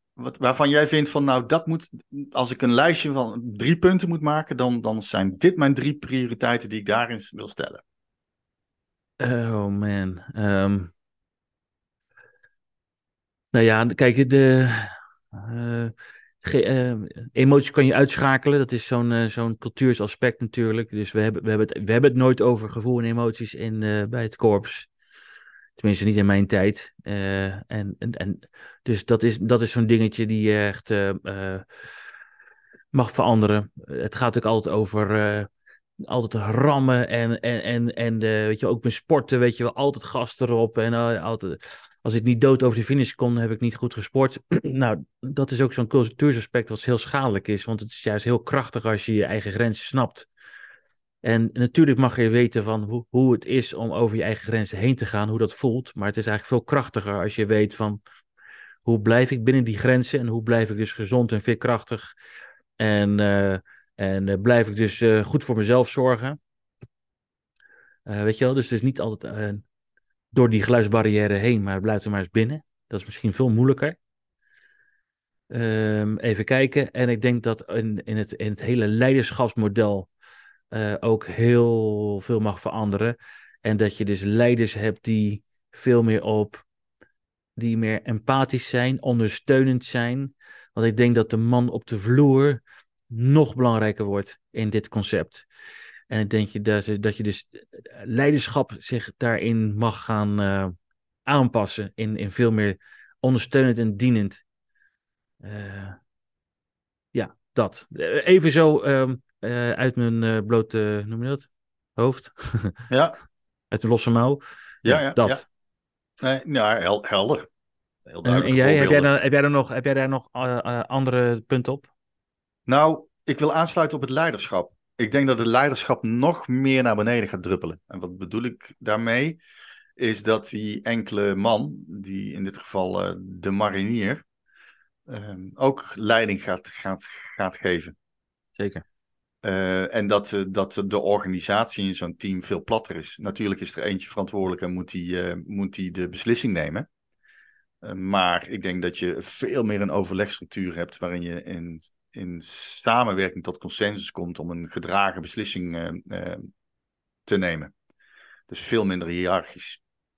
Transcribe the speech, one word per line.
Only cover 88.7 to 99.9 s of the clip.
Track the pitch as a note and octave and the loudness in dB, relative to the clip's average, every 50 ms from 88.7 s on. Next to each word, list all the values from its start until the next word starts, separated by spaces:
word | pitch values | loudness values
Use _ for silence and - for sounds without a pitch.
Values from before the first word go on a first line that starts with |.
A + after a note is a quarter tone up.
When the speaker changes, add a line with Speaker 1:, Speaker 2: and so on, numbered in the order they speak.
| - B2 A#2+ B2+ C3+ - | -2 0 0 0 -2 -2
Speaker 2:
ondersteunend | - C3+ A#2+ A#2 A2+ G#2 - - - - C#3 C3 C3 C3 B2+ B2 - | -2 0 0 2 2 0 -2 -2 0 4 4 4 4 4 2 0 -2
zijn. | - - B2 A#2 A#2+ B2 C3+ C#3 C#3 - _ _ - - - - _ _ | -4 -4 -4 -2 -2 -4 -6 -6 -8 -10 _ _ -20 -20 -20 -20 _ _
Want | A#2 A2+ A2+ | 0 2 2
ik | G#2+ A2 | 4 4
denk | A#2+ A#2+ A#2 | 4 4 6
dat | A#2 A2 - | 4 2 2
de | - A2 | 2 0
man | A2+ A#2 B2 B2 B2 B2 | 2 4 4 4 2 2
op | - A2 - | -2 -6 -8
de | - A#2 G#2 | -8 -8 -4
vloer | F#2 A2+ B2 C#3 D3 C#3 C3 C3+ C#3 D3 C#3 A#2 - _ _ - _ _ _ _ _ | 0 2 6 6 6 8 6 6 4 4 2 0 -6 _ _ -20 _ _ _ _ _
nog | - A#2 A2+ A#2+ C3 C#3+ D#3 D3 - - | -12 -6 -2 2 4 6 6 6 4 2
belangrijker | B2+ B2 A#2+ A2+ A2+ A2 G#2+ G#2 - G#2+ | 2 2 4 4 4 2 0 0 -2 -2
wordt | G2+ G2 G2+ G2 - - - _ _ | -2 -2 -2 -4 -6 -10 -20 _ _
in | - A#2 A2+ G#2+ | -6 -4 -2 -2
dit | G#2 G#2+ - - | -2 -2 -4 -4
concept. | - G#2+ F#2+ - - F2+ D#2+ - - - - _ _ _ - - - - - - - - _ - | -4 -4 -4 -2 -2 -2 -2 -4 -8 -18 -20 _ _ _ -20 -20 -20 -20 -20 -20 -20 -20 _ -6
En | - A2 | -2 -2
ik | G#2+ G2+ | -2 0
denk | A2+ G#2+ G#2 G2+ | 0 0 0 -2
je | - G#2 | -4 -4
dat, | G#2 A2 G#2+ G#2 G2 - G#2+ G2+ | 0 0 0 0 0 -2 -2 -2
dat | G#2 A2 G2+ - | -2 -2 -2 -2
je | G#2+ | -4
dus | G#2 G2 - - _ - - - _ - - - - - - A2 | -4 -6 -6 -10 _ -20 -20 -20 _ -20 -20 -20 -20 -20 -16 -10
leiderschap | - A2+ B2 C#3 D3 D3+ C#3 - - - D3 B2+ - A2 - | -4 -2 2 2 4 4 2 0 0 0 -2 -2 -2 -4 -16
zich | - - B2+ A#2 - - - - | -10 -6 -6 -6 -6 -8 -8 -4
daarin | B2 A#2+ A2+ - - A2+ A2+ A2+ A2 G#2+ G2+ | -2 0 0 0 0 0 0 0 0 0 0
mag | G#2+ A2+ A#2 | 0 0 0